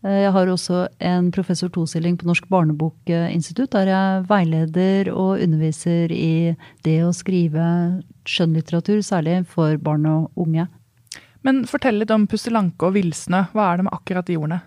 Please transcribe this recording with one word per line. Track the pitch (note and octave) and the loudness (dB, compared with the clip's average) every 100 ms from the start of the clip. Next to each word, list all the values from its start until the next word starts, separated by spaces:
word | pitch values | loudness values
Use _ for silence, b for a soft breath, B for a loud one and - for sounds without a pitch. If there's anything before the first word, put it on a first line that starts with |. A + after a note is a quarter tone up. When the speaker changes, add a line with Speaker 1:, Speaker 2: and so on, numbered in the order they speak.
Speaker 1:
Eh, | G3+ G3 | 0 2
jeg | G3 | 4
har | F#3+ F#3 | 4 2
også | F#3 - F3+ F#3 _ | 0 0 -2 -2 _
en | F3+ F3+ F3+ | -2 2 2
professor | E3+ F3 F3 F3+ | 0 -2 -2 -2
to-stilling | F3 E3 E3 E3+ F3 | -4 -4 -2 -2 -2
på | E3+ | 0
Norsk | F3 - | 0 2
Barnebokinstitutt, | F#3 D#3+ D3+ D#3+ - - E3+ E3+ F3 D#3 E3 C4+ | 2 2 0 -4 -6 -4 -2 0 -2 -4 -4 -2
der | G#3 F#3+ | 0 2
jeg | F#3+ F#3+ F#3+ F#3 | 2 2 0 2
veileder | G#3 E3 D#3+ D#3+ D#3+ F#3+ G3 F#3+ F#3 | 2 2 2 0 0 2 2 0 0
og | F#3+ F#3+ | 0 0
underviser | F#3 D#3 D#3+ D#3 F3 E3+ E3+ | 0 2 0 -2 -2 0 0
i | E3+ D#3+ D#3+ E3+ D#3+ B B | 0 0 2 0 -2 B B
det | D#3 D#3+ | 0 2
å | E3+ | 2
skrive | F3 - F#3 E3+ D#3 E3+ F3 F3 F#3 - - - | 0 -2 0 0 0 0 0 0 -2 -6 -16 -8
skjønnlitteratur, | - E3+ D#3+ D#3 E3+ E3+ G#3 | -2 0 0 0 -2 0 -2
særlig | G3+ F#3 D#3 F3+ F3 | 0 -2 0 0 -2
for | - D#3 D#3 | 0 0 0
barn | D3+ D3+ D#3 | 0 0 2
og | D#3 D#3 - | 0 -2 -2
unge. | E3 D#3+ F3 - _ _ _ B B B | -2 0 -2 -10 _ _ _ B B B
Speaker 2:
Men | C4 C4+ A#3+ | -2 0 -2
fortell | - C4 G#3 | -2 0 0
litt | G#3+ | 2
om | A3 G#3 | 2 2
pusselanke | A3 - A3+ F#3 - | 0 -2 0 0 0
og | E3+ G3 | 0 2
villsnø. | F3+ D3+ - F3+ F#3 | 0 -4 -2 0 0
Hva | G#3+ G3 | 0 0
er | F3 | 0
det | |
med | F#3+ | -2
akkurat | - - F3+ F3 | -4 -6 -6 -2
de | E3+ | -4
ordene? | D3+ F3 | -2 -6